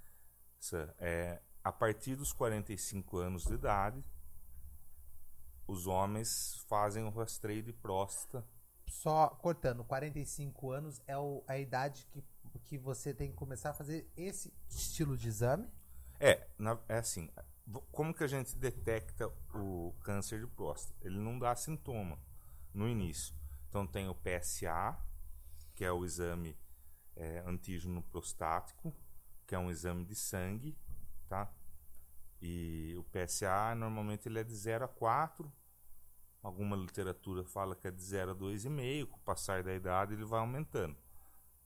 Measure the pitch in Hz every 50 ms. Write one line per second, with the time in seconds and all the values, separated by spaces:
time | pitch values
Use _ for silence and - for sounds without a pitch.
0 | - - - - - - - - - - - - - - - 85 76 73 - -
1 | 90 87 85 85 87 87 87 - - - - - - 95 - - 117 113 104 -
2 | - 131 131 139 143 - - - 131 117 107 107 101 - 107 90 - - 98 98
3 | 92 - - 90 87 90 92 87 - - 110 120 - 123 104 101 98 107 120 135
4 | 139 - - - - - - - - - - - - - - - - - - -
5 | - - - - - - - - - - - - - - 101 90 87 95 92 92
6 | 98 101 107 110 113 110 - - - - - - - - 110 104 104 104 101 113
7 | 113 107 104 117 113 107 - - - 107 104 110 107 117 113 - - - 95 95
8 | 98 98 - - - - - 127 107 - - - - - - - - - - -
9 | - 156 156 156 156 143 - - - 175 165 - - 135 120 120 117 - 135 135
10 | 143 151 143 147 139 - - - 143 139 113 - 135 131 127 143 151 156 143 -
11 | - - 139 139 143 143 143 131 - - 135 139 139 123 123 127 135 147 143 -
12 | - - - 143 - - - - - - - - - - 151 135 127 135 131 -
13 | - 143 139 - 143 139 135 - 147 135 131 113 - 151 147 - 151 143 156 160
14 | - - - - 175 196 - - - 175 - - - - - - - - - -
15 | 160 143 131 120 113 117 110 101 117 123 139 180 247 - - - - - - -
16 | - - - - 143 135 - - - - - - 107 110 117 - - - 110 117
17 | 117 - - 95 82 - - - - - - - - - 101 131 - - - -
18 | 151 160 160 - 165 131 139 135 123 - - - 127 123 113 - - 113 113 110
19 | - - - - 117 101 - - - - - 104 98 98 92 87 85 87 - -
20 | - 104 101 101 101 - 113 107 110 - - - 98 73 - - - - - -
21 | - 95 95 101 104 113 120 127 123 120 120 - - - 160 151 - 143 123 107
22 | 98 85 73 - - - - - - - - - - - - 98 104 117 123 107
23 | 95 85 - - - - - - - - - - - - - 101 98 92 - 101
24 | 95 95 90 - - 92 90 87 - - - - 101 87 82 85 98 117 170 -
25 | - - - - - - - - - - - - - - - - 92 90 90 87
26 | 90 87 78 87 87 85 85 85 85 80 76 - - - - - - - - -
27 | - - - - 82 82 82 87 87 90 90 90 - - 92 85 82 90 87 87
28 | 85 - - 87 - - - - 85 80 82 90 - - - - - 165 - -
29 | - - - - - - - - - - 98 90 90 90 87 78 82 90 87 87
30 | 87 87 107 - - - - 92 90 92 101 113 135 156 151 - - - - -
31 | - - - - - - 135 95 202 202 - - - - - - - - - -
32 | - - - - - - - - 90 85 87 87 85 82 82 80 78 80 85 87
33 | 78 - - 98 90 87 - - 104 95 92 101 107 113 117 117 113 110 110 110
34 | 104 104 104 104 - 120 110 110 110 117 113 104 101 113 113 113 131 123 - -
35 | 117 113 117 139 160 160 - - 160 147 - - - - - - - - - -
36 | - - - - - - - - - 101 92 95 104 101 101 98 92 87 - -
37 | 95 92 90 - - 95 92 92 90 - - 98 98 95 92 - - 95 90 92
38 | 92 95 98 98 92 92 95 95 95 98 104 101 104 135 151 143 123 127 139 151
39 | 135 - - - - - 95 - - - 98 92 90 92 92 92 92 92 90 92
40 | 98 98 107 104 110 107 113 113 113 117 127 143 156 - - 120 92 78 73 -
41 | - - - - - - - - - - - - -